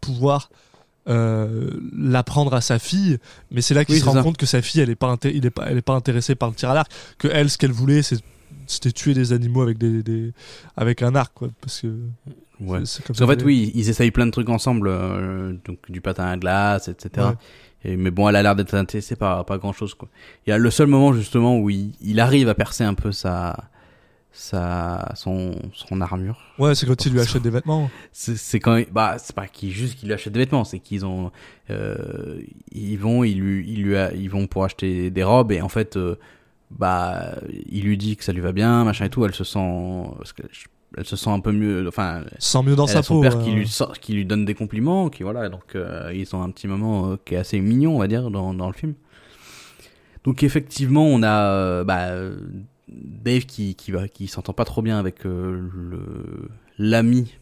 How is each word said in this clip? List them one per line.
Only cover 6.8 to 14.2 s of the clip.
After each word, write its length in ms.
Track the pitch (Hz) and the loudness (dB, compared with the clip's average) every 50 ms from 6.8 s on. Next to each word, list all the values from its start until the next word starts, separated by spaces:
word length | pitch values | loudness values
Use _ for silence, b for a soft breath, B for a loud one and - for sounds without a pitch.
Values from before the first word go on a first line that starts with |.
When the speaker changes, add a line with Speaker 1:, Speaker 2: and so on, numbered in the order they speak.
| 151 B B B B B B - | 2 B B B B B B -2
Speaker 1:
Que 100 | - 147 | 0 2
elle, 220 | 156 151 147 143 | 4 4 4 2
ce 80 | - - | 2 2
qu'elle 140 | - 135 123 | 2 2 2
voulait, 300 | 113 131 139 143 147 139 | 2 4 4 6 4 4
c'est, 180 | - 127 110 - - - _ _ - - 143 139 | 2 0 -4 -4 -8 -20 _ _ -20 -20 -18 -12
c'était 260 | - - - - 127 - | -10 -6 -2 -2 -2 -2
tuer 220 | - - 147 139 | 0 0 2 2
des 180 | 131 127 117 123 | 4 4 2 2
animaux 300 | 120 120 120 120 131 127 | 2 2 2 2 2 2
avec 160 | 117 113 110 | 2 2 2
des, 240 | 117 113 113 113 110 | 2 2 2 0 -2
des, 300 | 113 113 113 113 117 117 B B B B B B B - | -2 -4 -4 -4 -6 -8 B B B B B B B -6
avec 260 | - 110 117 120 - 123 | -2 0 0 0 2 2
un 120 | 120 127 | 2 2
arc, 180 | 139 123 - - | 2 0 -2 -4
quoi. 140 | - 120 120 113 - | -10 -10 -10 -10 -10
Parce 200 | - 135 - - | -12 -12 -10 -8
que 80 | - 113 110 113 120 120 120 - - 139 - - - _ _ - | -6 -6 -6 -6 -8 -10 -10 -12 -14 -20 -20 -20 -20 _ _ -10
Speaker 2:
Ouais. 200 | 101 92 92 90 | -6 -4 -4 -4
Speaker 1:
c'est, 60 | - | -4
c'est 160 | - - - - | -4 -6 -8 -8
comme 100 | - 120 | -4 0
Speaker 2:
Parce 40 | - | 4
Speaker 1:
ça 40 | 127 | 4
Speaker 2:
qu'en 60 | 120 | 6
fait, 60 | 143 | 6
Speaker 1:
qu'elle 60 | 120 127 | 6 4
est. 20 | |
Speaker 2:
oui, 260 | 143 143 123 107 107 92 | 4 4 4 4 2 0
ils 120 | 117 107 110 | 0 0 2
essayent 220 | 113 - 123 117 | 2 2 2 2
plein 160 | - 127 | 4 2